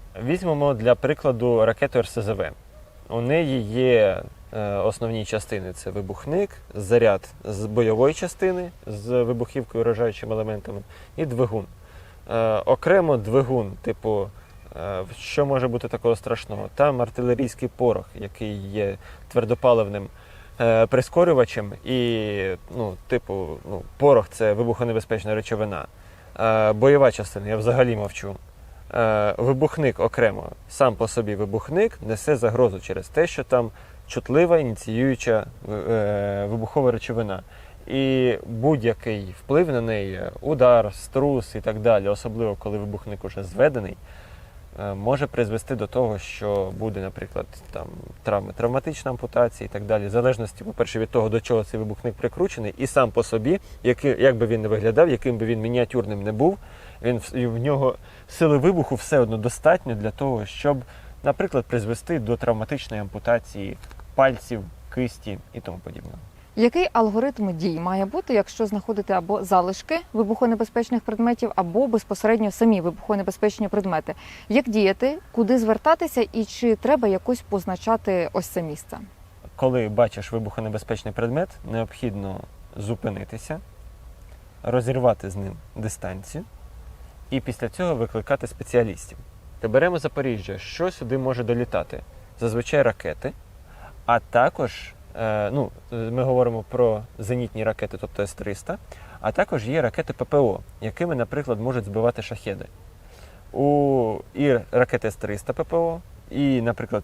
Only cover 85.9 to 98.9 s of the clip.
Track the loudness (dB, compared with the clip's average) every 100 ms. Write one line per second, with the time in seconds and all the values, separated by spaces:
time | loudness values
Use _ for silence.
85.9 | -6 -8 -10 -10 -12 -14 -16 -20 -18 -18
86.9 | -18 -20 -20 -8 -6 -4 -6 -8 -4 -2
87.9 | -2 -2 -4 -2 -2 -2 -10 -2 0 0
88.9 | -2 -12 -18 -20 -20 -20 -8 0 2 2
89.9 | 0 -4 -4 -2 -4 -6 -10 -10 -6 -6
90.9 | -4 -4 -2 -2 -2 0 0 0 -2 -4
91.9 | -8 -14 -18 -20 -6 -4 -2 0 2 2
92.9 | 0 -4 -6 -8 -10 -14 -20 -20 -20 -20
93.9 | -6 2 2 2 4 4 2 -4 -6 -16
94.9 | -18 -16 -6 -2 0 0 -2 -4 -6 -10
95.9 | -8 -4 -2 2 4 2 0 -4 2 2
96.9 | 2 -4 -10 -4 -4 -4 -2 -2 -2 -4
97.9 | -8 -8 -4 -6 -6 -8 -6 -8 -10 -10